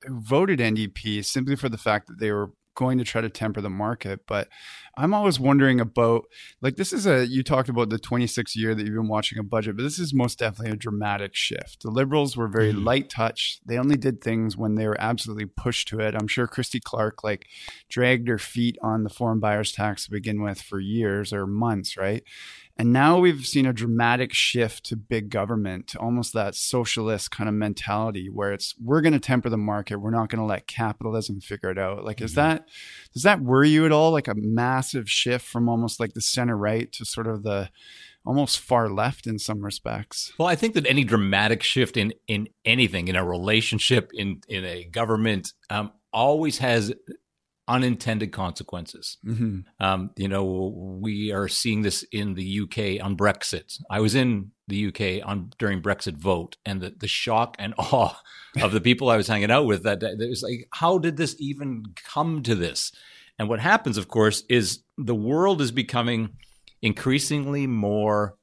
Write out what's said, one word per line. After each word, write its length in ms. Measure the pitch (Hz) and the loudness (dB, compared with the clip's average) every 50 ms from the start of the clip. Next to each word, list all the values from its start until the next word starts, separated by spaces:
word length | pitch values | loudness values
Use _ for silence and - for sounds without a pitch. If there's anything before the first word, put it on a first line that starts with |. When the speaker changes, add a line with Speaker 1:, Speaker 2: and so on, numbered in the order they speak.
| - | -12
Speaker 1:
who 180 | 131 131 117 | -10 -10 -10
voted 400 | 107 110 135 151 190 196 180 127 | -2 0 2 4 4 4 4 2
N 140 | 117 110 107 | 2 2 2
D 120 | 110 107 | 0 -2
P 340 | 98 - - - 107 104 104 | -4 -6 -8 -6 -4 -4 -2
simply 360 | 101 - - 135 127 139 139 | -4 -2 -2 -2 0 0 -2
for 100 | - - | -2 -2
the 100 | 127 113 | -4 -6
fact 300 | 107 - 110 104 104 - | -2 0 0 0 0 0
that 120 | - 117 101 | -6 -6 -4
they 120 | 110 107 | -2 0
were 200 | 104 104 101 98 - _ _ _ _ | 0 0 -2 -4 -8 _ _ _ _
going 220 | - 127 131 127 | -2 0 2 2
to 60 | 127 120 | 0 0
try 180 | - - 113 | -2 -2 -2
to 80 | 113 110 | -2 -2
temper 320 | - - - 110 101 107 | -4 -4 -4 -4 -4 -4
the 80 | 101 98 | -6 -6
market. 520 | 92 98 104 110 120 - - 98 98 - - | -4 -4 -4 -4 -4 -6 -8 -8 -8 -8 -6
But 220 | - 104 101 - - - - - - - - - - _ | -4 -4 -4 -4 -6 -10 -18 -20 -20 -20 -20 -20 -16 _
I'm 160 | - 143 180 208 | -2 0 2 2
always 260 | 208 208 196 151 127 | 4 4 2 2 4
wondering 400 | 131 139 139 139 135 135 127 123 | 4 6 6 8 8 6 6 4
about, 440 | 117 113 - 120 117 117 117 113 - - - - - - - _ | 2 2 2 4 4 4 4 2 0 -4 -12 -20 -20 -20 -10 _
like, 160 | 123 135 131 | -2 -2 0
this 160 | - 190 - | -2 -2 -2
is 140 | 381 254 196 | -2 0 4
a, 220 | 196 143 127 123 | 4 4 4 4
you 160 | 120 131 131 127 | 2 0 0 0
talked 260 | - 147 131 127 131 | 2 2 2 2 2
about 200 | 120 120 117 107 | 0 0 2 2
the 100 | 110 110 | 0 -2
twenty-sixth 560 | - - 123 123 123 113 - 120 110 - - | -2 -2 0 0 0 0 0 -2 -4 -4 -4
year 180 | 113 110 113 110 | -2 0 0 0
that 100 | 104 104 | 0 -2
you've 120 | 107 107 | -2 -2
been 120 | 113 113 | -2 -2
watching 300 | 107 107 107 107 - 110 | 0 0 0 -2 -2 -4
a 60 | 110 104 | -6 -4
budget, 320 | 101 117 110 107 110 98 | -2 -2 -2 -2 -2 -4
but 80 | 110 131 | -4 -4
this 160 | 147 147 175 | -4 -4 -4
is 120 | 175 147 | -2 0
most 280 | 139 127 123 120 - - | 2 2 2 2 0 -2
definitely 320 | 120 110 95 110 113 110 | -2 -2 -2 -4 -6 -6
a 40 | 107 | -4
dramatic 600 | 104 - 113 104 104 104 104 101 101 101 98 - | -4 -4 -4 -4 -2 0 0 -2 -2 -4 -4 -4
shift. 480 | - - - - - - - - - - | -4 -4 -2 -4 -6 -8 -12 -14 -12 -8
The 80 | 113 | -2
Liberals 440 | 110 127 139 135 151 151 143 135 120 | 0 0 2 2 2 2 2 0 0
were 120 | 120 117 | -2 -2
very 260 | 107 98 113 110 107 107 | 0 2 4 4 4 2
Speaker 2:
Mm. 100 | 101 104 | 2 2
Speaker 1:
light 260 | 117 127 139 139 - | 2 2 2 0 -2
touch. 500 | - 117 113 113 - - - - - - _ | -2 -2 -2 -2 -2 -2 -4 -4 -6 -8 _
They 140 | - 117 | -4 -2
only 180 | 123 127 143 147 | 0 2 2 2
did 260 | 127 123 135 117 - | 2 2 0 -2 -2
things 360 | - 117 113 113 113 110 95 | -2 -2 0 0 0 -2 -2
when 160 | 98 113 107 107 | -2 -2 0 0
they 140 | 110 110 | 0 0
were 120 | 107 104 - | 0 0 0
absolutely 460 | 107 113 117 107 - 110 104 107 104 | 0 -2 -2 -2 -4 -6 -8 -8 -8
pushed 420 | 92 - - - 123 117 - - - | -8 -8 -4 -4 -2 -2 -2 -4 -4
to 100 | 117 110 | -4 -2
it. 160 | 107 107 113 | 0 0 0
I'm 120 | 110 107 | -2 -2
sure 200 | 107 - 127 120 | -2 0 0 -2
Christy 320 | 117 - 131 123 - - 120 | 0 -2 -4 -4 -4 -4 -6
Clark, 440 | - - - 117 107 110 - - - | -6 -4 -2 0 0 0 -2 -4 -4
like, 240 | 107 104 95 - - - - - - - - - _ | -4 -4 -4 -6 -14 -20 -18 -18 -18 -18 -18 -18 _
dragged 380 | - 123 123 123 131 120 120 | 0 2 4 4 4 4 2
her 120 | 123 117 104 | 0 0 -2
feet 380 | - - - 117 120 120 - - | -2 -4 -2 0 0 0 0 -2
on 220 | - 110 110 110 107 | -2 -2 0 0 -2
the 60 | 101 | -4
foreign 300 | - - 120 113 110 107 | -4 -2 0 0 2 2
buyers 320 | 107 104 104 104 104 - | 2 2 0 0 0 -2
tax 340 | - - 104 107 98 - - | -2 -2 -2 -2 -2 -4 -6
to 60 | - | -8
begin 300 | 104 101 90 110 107 104 | -8 -6 -4 -4 -2 -2
with 180 | 104 104 95 - | -2 -4 -4 -6
for 200 | - - 101 98 | -8 -8 -6 -6
years 520 | 95 101 110 117 113 101 98 104 101 - | -4 -2 0 0 0 2 0 0 -2 -2
or 140 | 107 101 98 | -4 -2 -2
months, 500 | 98 101 107 117 117 110 98 92 - - | -2 0 0 0 0 0 0 -2 -6 -4
right? 280 | 95 95 98 107 - - - - - - - - - - _ _ | -2 -2 -2 -2 -2 -6 -12 -20 -20 -18 -18 -20 -20 -20 _ _
And 160 | - 113 120 | 0 4 4
now 280 | 123 131 139 160 175 180 | 6 6 6 6 6 6
we've 260 | 180 180 156 135 127 | 6 6 4 2 -2
seen 220 | - - 143 131 | -2 2 2 2
a 60 | 131 120 | 2 2
dramatic 600 | 107 117 117 113 117 117 117 120 123 131 - - | 0 0 0 2 2 4 4 2 2 0 0 0
shift 520 | - - - - 123 113 107 - - - | 0 0 2 2 2 0 0 -2 -6 -10
to 100 | - 117 | -8 -8
big 340 | 110 104 - 120 110 104 104 | -8 -4 -2 -2 -2 -2 -2
government, 560 | 113 104 101 101 117 107 101 95 92 92 - - | -2 -2 0 0 0 0 0 -2 -4 -6 -10 -12
to 100 | - - | -10 -6
almost 340 | 113 120 120 123 110 - - | -4 -2 0 -2 -2 -2 -2
that 220 | 110 101 101 - | -2 -2 -2 -2
socialist 760 | - - - - 123 117 - - 113 107 110 110 98 - - | -4 -4 -2 0 0 0 0 -2 -2 0 0 0 -2 -4 -6
kind 180 | - - 101 | -6 -4 -2
of 60 | 107 104 | 0 0
mentality 760 | 107 107 104 98 - - - 104 107 113 113 101 95 92 98 | 0 0 -2 -2 -4 -4 -2 -2 0 0 -2 -4 -6 -8 -8
where 200 | 104 104 101 101 | -6 -4 -2 -2
it's, 220 | 101 98 - - - - | -2 -4 -6 -8 -8 -6
"We're 200 | 117 117 147 160 | 0 2 4 4
gonna 180 | 151 165 151 123 | 6 6 4 4
temper 300 | - - 131 123 - 123 | 2 2 0 0 2 0
the 80 | 113 | 0
market. 400 | 107 104 107 104 104 101 - 104 | 0 0 0 -2 -2 -4 -6 -6
We're 120 | 101 101 110 | -4 -2 -2
not 200 | 113 113 110 107 | 0 0 0 -2
gonna 160 | 117 110 110 | -2 -2 -2
let 180 | 107 98 - - | -2 -2 -4 -6
capitalism 760 | - - - 113 107 107 - - 110 110 110 104 - 98 98 | -8 -6 -4 -2 -2 -4 -4 -6 -4 -4 -4 -4 -4 -8 -10
figure 300 | - - 104 98 - 95 | -8 -10 -8 -6 -4 -4
it 80 | 92 | -2
out." 260 | 95 95 92 101 101 95 | -2 -2 -4 -4 -6 -8
Like, 160 | 90 - - | -8 -6 -6
is 120 | 113 113 | -6 -2
Speaker 2:
Mm-hmm. 40 | 80 143 | 0 2
Speaker 1:
that, 300 | 147 160 160 156 - _ - - - - - - - - - | 2 2 2 0 -4 _ -20 -20 -18 -18 -20 -20 -20 -12 -6
does 80 | 127 139 | 2 4
that 180 | 202 202 165 | 4 4 4
worry 280 | 131 123 127 135 147 151 | 4 4 6 6 8 8
you 160 | 151 156 160 | 8 6 6
at 60 | 160 | 6
all? 200 | 156 151 160 165 | 6 6 6 6
Like 160 | 160 143 131 | 4 2 0
a 60 | 123 104 | -2 -2
massive 720 | 107 107 107 113 117 123 127 131 131 131 - - 131 107 104 | -2 0 0 0 2 2 2 0 0 -2 -2 -4 -6 -4 -2
shift 360 | - - - 123 123 120 - | 0 0 0 0 0 -2 -2
from 240 | - - 120 117 120 | -4 -2 0 2 2
almost, 300 | 117 113 117 110 - - | 2 2 0 -2 -2 -2
like, 140 | 117 104 - | -4 -4 -4
the 80 | 110 | -2
center 360 | - - - 131 120 120 113 | -2 -2 0 0 0 0 0
right 340 | 101 104 104 110 113 120 - - | 0 0 0 0 0 -2 -4 -8
to 120 | - 113 | -10 -10
sort 220 | - - 117 113 | -8 -6 -4 -4
of 160 | 113 110 104 101 | -4 -4 -4 -2
the 260 | 107 101 98 95 - - _ - - - - - - - _ - | -2 -2 -2 -2 -4 -8 _ -20 -20 -20 -20 -20 -20 -20 _ -4
almost 320 | - 127 143 143 - - - | 0 2 2 2 2 0 -4
far 300 | - - 127 120 113 104 | 0 2 2 2 2 2
left 380 | 95 104 110 131 139 - - | 0 0 0 -2 -2 -4 -6
in 100 | 113 110 | -6 -6
some 260 | 104 - - 107 104 101 | -4 -4 -4 -6 -6 -6
respects? 680 | 101 - - - - - 107 104 - - - - - - - | -6 -8 -8 -6 -6 -6 -6 -8 -8 -8 -8 -8 -6 -2 0
Speaker 2:
Well, 80 | 160 | 2
I 80 | 180 175 | 2 2
think 180 | - 226 226 220 | 2 2 0 0
that 140 | 156 143 | 2 2
any 160 | 131 135 143 131 | 4 4 4 4
dramatic 580 | 104 117 104 98 98 98 98 107 107 117 107 | 4 4 4 4 4 4 4 4 4 2 0
shift 340 | - - - 131 120 - - | 0 0 0 2 0 2 0
in, 160 | 117 101 110 - - _ | 0 -2 -2 -2 -6 _
in 200 | - 107 104 107 - _ _ - | -4 -2 -2 -4 -6 _ _ 0
anything, 420 | 113 117 127 120 95 90 90 85 | 2 4 4 4 2 2 0 -2
in 80 | 90 92 | 0 0
a 60 | 90 90 | 0 0
relationship, 880 | 90 90 87 90 104 107 113 113 - 113 107 - - 127 113 - - - | 0 -2 0 2 2 2 4 2 2 0 0 2 2 4 2 2 0 -4
in, 280 | 107 101 98 90 - - | -6 -4 -4 -6 -8 -8
in 160 | - 107 95 92 | -8 -8 -6 -6
a 200 | 90 87 90 87 | -6 -8 -10 -12
government, 640 | 87 85 117 117 107 110 107 110 113 104 95 85 - - _ _ - | -8 -4 -4 0 0 2 2 2 2 0 0 -4 -8 -12 _ _ -6
um, 220 | 101 107 104 104 - _ _ _ - | -4 -4 -4 -6 -10 _ _ _ 0
always 440 | 110 123 139 151 156 160 151 - - | 4 4 4 4 4 2 0 0 0
has 320 | 127 123 117 117 104 110 - - _ - - - _ _ _ _ _ _ _ _ _ | 2 2 2 2 2 0 -4 -8 _ -18 -20 -20 _ _ _ _ _ _ _ _ _
unintended 640 | - 123 127 127 127 120 - - 123 110 104 110 90 | 0 0 2 2 2 0 0 -2 -2 -2 -2 -2 -4
consequences. 880 | - - 92 87 78 - - - - 87 80 - - - - - - - - | -4 -6 -6 -6 -6 -8 -10 -10 -12 -12 -12 -12 -14 -14 -12 -14 -12 -10 -8
Speaker 1:
Mm-hmm. 340 | 107 117 110 117 110 98 92 92 - _ - | -6 -2 -2 -2 -2 -2 -4 -8 -12 _ -2
Speaker 2:
Um, 320 | 95 95 95 92 95 101 - | 0 0 0 0 -2 -6 -6
you 100 | - 98 | -4 -4
know, 160 | 98 98 98 98 95 92 92 95 95 - 87 92 95 92 92 | -2 0 0 0 0 -2 -2 -4 -4 -6 -8 -12 -12 -10 -6
we 300 | 104 110 104 104 107 107 | -6 -4 -4 -4 -4 -2
are 160 | 98 98 101 | -2 -2 -2
seeing 340 | 95 - - - 120 107 107 | -2 -2 -2 0 0 0 2
this 220 | 104 98 - - - - | 2 0 0 -2 -6 -6
in 220 | - 104 101 101 92 | -6 -4 -4 -4 -4
the 100 | 92 92 | -4 -4
U 240 | 95 95 104 101 | -4 -4 -4 -4
K 320 | 87 - 113 104 98 95 104 | -4 -4 -4 -2 -2 -2 -2
on 160 | 95 98 98 | -4 -4 0
Brexit. 600 | 82 101 104 98 - - - - 82 - - - - - - | 2 4 4 4 2 -2 -6 -6 -6 -8 -12 -14 -16 -8 -4
I 100 | 95 107 | 0 2
was 140 | 107 107 123 | 2 4 4
in 360 | 135 127 123 113 101 98 104 - _ _ | 4 2 2 0 -2 -4 -8 -14 _ _
the 80 | - 101 | -6 -4
U 140 | 101 104 98 | -2 -2 -4
K 300 | - - 104 92 92 101 | -2 -2 -2 -2 -2 -4
on, 300 | - 98 101 98 87 117 - - | -4 -6 -6 -6 -6 -8 -8 -4
during 220 | 113 101 98 90 | -4 -2 -2 -2
Brexit 340 | 80 101 98 - - 95 78 | -2 -2 -2 -2 -4 -8 -8
vote, 400 | 71 80 98 90 85 85 - - - - | -2 0 0 0 0 -2 -6 -12 -12 -8
and 160 | 104 98 95 | -6 -6 -6
the, 120 | 90 - - | -6 -8 -10
the 100 | - 107 | -8 -6
shock 480 | 101 - - - 120 110 113 120 120 - - | -4 -4 -2 -2 0 2 2 2 0 -4 -8
and 140 | 120 113 113 | -10 -6 -4
<laughs> 20 | |
awe 420 | - - - 143 127 104 87 - - - - - - - - - 123 | -4 -2 2 2 4 4 2 0 -6 -16 -20 -20 -20 -20 -8 -2 0
of 100 | 113 95 104 | 2 2 2
the 80 | 107 | 4
people 280 | 80 120 123 - 135 123 | 6 4 4 6 4 4
I 80 | 117 | 4
was 100 | 107 95 | 4 4
hanging 220 | 110 110 101 101 107 | 2 0 0 2 4
out 140 | 120 143 147 | 4 4 4
with 180 | 113 101 87 92 | 4 2 2 2
that 160 | 110 101 87 | 0 -2 0
day, 80 | 107 101 92 | -2 -4 -4
it 120 | - 113 120 | -4 -6 -4
was 140 | 123 - - | -4 -6 -6
like, 240 | 110 123 120 - - - | -6 -6 -8 -10 -12 -4
"How 240 | - 165 170 190 | 0 2 2 4
did 180 | 180 156 170 151 | 2 2 0 0
this 180 | 143 160 135 - - | 0 -2 -4 -4 -6
even 460 | 147 139 139 139 143 135 123 113 107 101 87 - - | -8 -8 -6 -6 -6 -6 -6 -8 -10 -12 -14 -18 -18
come 380 | - - 147 156 165 160 151 120 | -6 -2 -2 0 0 -2 -2 0
to 100 | 117 113 | 0 0
this?" 360 | 92 85 80 62 - - - - - - - - - - - _ - | 0 0 -2 -2 -4 -6 -6 -8 -14 -20 -20 -20 -20 -20 -14 _ -4
And 80 | 107 104 | -2 -2
what 100 | 117 107 | -2 0
happens, 360 | 120 175 214 226 - 139 101 | 2 2 2 2 2 0 -2
of 100 | 107 90 - | -2 -4 0
course, 340 | - 113 107 107 104 - - - | 2 4 6 6 4 2 0 2
is 300 | 123 120 101 90 - - _ _ _ | 4 4 4 2 -2 -6 _ _ _
the 180 | - 131 110 120 | -6 -4 -2 -2
world 460 | 107 104 120 147 165 185 196 190 151 | 0 0 0 2 4 4 4 4 2
is 100 | 139 117 | 0 0
becoming 600 | 117 135 117 - 131 120 117 120 120 113 113 - - - - _ _ _ _ - - _ | 0 -2 -2 -2 -2 -2 0 0 0 -2 -2 -4 -6 -12 -20 _ _ _ _ -20 -10 _
increasingly 840 | - 110 - - - 131 131 143 139 - 151 147 135 139 143 143 139 | -2 -2 -2 0 0 0 2 2 0 0 -2 -2 -2 -2 -2 -2 -2
more 680 | 131 117 110 101 101 104 107 107 107 104 104 104 101 - _ | 0 0 0 0 2 2 2 2 2 2 2 0 -2 -4 _